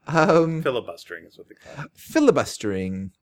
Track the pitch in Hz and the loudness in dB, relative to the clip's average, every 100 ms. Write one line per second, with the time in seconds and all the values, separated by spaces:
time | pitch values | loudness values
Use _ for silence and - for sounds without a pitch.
0 | - 160 156 165 165 160 151 123 - 87 | -2 2 4 4 2 0 -4 -4 -6 -12
1 | - 82 82 - - - - - 147 - | -16 -18 -18 -20 -20 -20 -20 -16 -18 -18
2 | - 320 285 139 110 - 107 95 92 95 | -4 2 4 4 0 -4 -6 -4 -4 -6
3 | 95 - | -10 -14